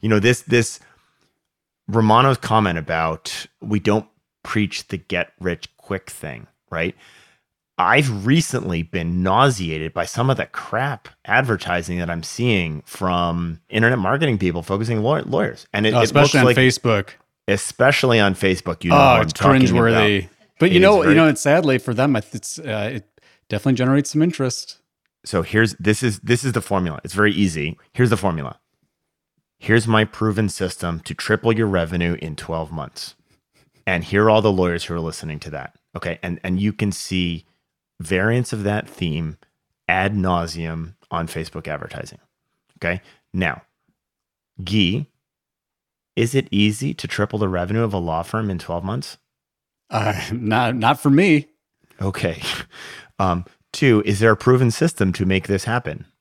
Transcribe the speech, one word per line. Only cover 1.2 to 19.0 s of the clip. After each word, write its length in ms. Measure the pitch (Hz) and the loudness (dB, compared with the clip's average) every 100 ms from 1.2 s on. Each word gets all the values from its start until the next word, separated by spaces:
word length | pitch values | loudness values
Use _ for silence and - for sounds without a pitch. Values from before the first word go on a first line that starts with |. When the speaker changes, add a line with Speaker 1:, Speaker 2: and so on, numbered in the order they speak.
| _ _ _ _ _ _ - | _ _ _ _ _ _ -4
Speaker 1:
Romano's 500 | 107 110 113 135 127 | 2 6 6 6 2
comment 400 | - 110 101 82 | 2 2 2 -2
about 680 | 73 82 82 80 - - - _ | -2 -2 -2 -4 -10 -12 -14 _
we 180 | 107 104 | -6 -2
don't 260 | 107 104 - _ _ _ | 0 0 -2 _ _ _
preach 460 | - 110 101 - - | -6 -2 -2 -4 -10
the 80 | 95 | -12
get 340 | - 90 87 _ | -6 -4 -4 _
rich 300 | 90 87 - _ | -6 -6 -10 _
quick 320 | _ 95 - | _ -10 -8
thing, 380 | - 78 60 - _ _ | -14 -14 -14 -18 _ _
right? 260 | 82 85 - - _ _ _ _ _ _ - | -4 -4 -6 -20 _ _ _ _ _ _ -2
I've 480 | 92 127 139 104 101 | 2 4 2 -2 2
recently 580 | 151 - 127 - 85 | 2 2 -4 -4 -6
been 400 | 82 90 85 87 | -4 -6 -4 -2
nauseated 680 | 92 101 139 113 87 78 78 | 0 4 2 2 -6 -6 -6
by 100 | 90 | -6
some 260 | 82 - 127 | -6 -2 -2
of 60 | 135 | -2
the 120 | - | -4
crap 600 | - - 110 135 123 - _ | -8 -8 -6 -4 -8 -14 _
advertising 760 | - 110 135 104 - 87 85 90 | 0 0 2 -2 -2 -4 -4 -6
that 100 | 85 | -4
I'm 140 | 85 | -6
seeing 580 | 78 - 120 104 85 76 | -8 -4 0 2 0 -6
from 800 | - - 92 87 87 85 85 82 _ | -12 -6 -2 0 -2 -2 -4 -8 _
internet 300 | 107 117 127 | 0 0 2
marketing 380 | 95 139 156 107 | -2 0 0 0
people 260 | 92 85 | -2 -2
focusing 380 | 82 98 113 113 | -4 -4 -2 -2
law-, 200 | 110 151 - | -2 -2 -2
lawyers. 400 | 147 208 - - | -4 -4 -6 -8
And 160 | 104 107 | -2 2
it, 60 | |
Speaker 2:
Oh, 80 | 117 | 4
Speaker 1:
it 40 | 113 | 4
Speaker 2:
especially 160 | 143 | 4
Speaker 1:
looks 140 | 143 143 | 4 6
Speaker 2:
on 100 | 127 | 4
Speaker 1:
like 120 | 120 | 6
Speaker 2:
Facebook. 520 | 131 120 120 104 98 - _ _ - | 4 4 0 0 -2 -12 _ _ -2
Speaker 1:
Especially 680 | 101 - - 127 143 131 117 | -2 -2 2 2 4 4 4
on 160 | 101 95 | 4 2
Facebook, 480 | 98 90 - 82 | 0 0 -2 -6
you 60 | 87 | 2
know 80 | |
Speaker 2:
Oh, 20 | |
Speaker 1:
who 40 | 143 | 6